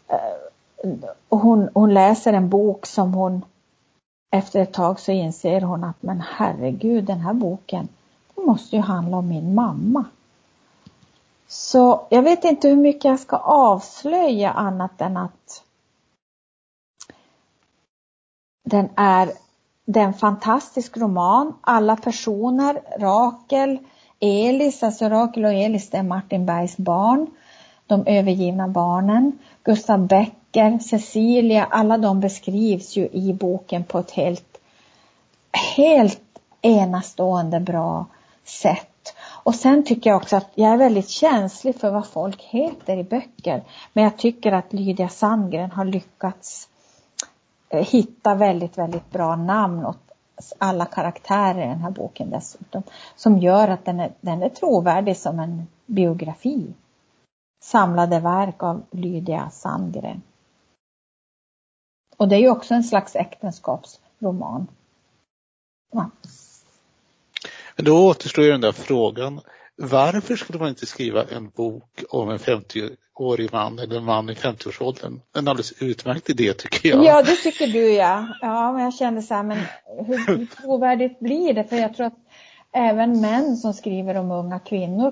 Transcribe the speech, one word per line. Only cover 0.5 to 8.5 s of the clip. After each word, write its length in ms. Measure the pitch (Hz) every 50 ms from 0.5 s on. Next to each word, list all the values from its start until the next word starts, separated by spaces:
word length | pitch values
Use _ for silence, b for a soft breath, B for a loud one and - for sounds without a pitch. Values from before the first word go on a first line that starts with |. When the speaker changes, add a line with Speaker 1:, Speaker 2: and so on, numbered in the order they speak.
| - _ _ _ _ - - 190 143 120 - - - - _ _
Speaker 1:
och 100 | 233 214
hon, 300 | 214 233 233 214 196 196 -
hon 200 | 196 214 214 202
läser 400 | 196 190 196 220 220 - 240 208
en 160 | 190 185 180
bok 360 | 196 202 208 214 196 196 -
som 280 | - - - 190 185 185
hon, 320 | 185 190 185 185 185 185 - _ _ _ _ _ _ _ _ _ _ _ _ _ _ _ _
efter 280 | - 196 196 - - 208
ett 140 | 190 190 -
tag 260 | - 175 170 190 190
så 120 | - -
inser 500 | 190 190 170 160 165 - - 180 175 190
hon 220 | 190 180 180 170 175
att, 200 | 170 - - -
men 200 | 185 185 175 165 -
herregud, 800 | - - 220 - - - 127 131 - 196 - 226 240 226 196
den 140 | 196 196 175
här 140 | 170 180 214
boken, 540 | 247 226 175 180 190 - - - 180 - - - _ _ _ _ _ _ _ _
det 60 | -
måste 340 | 392 311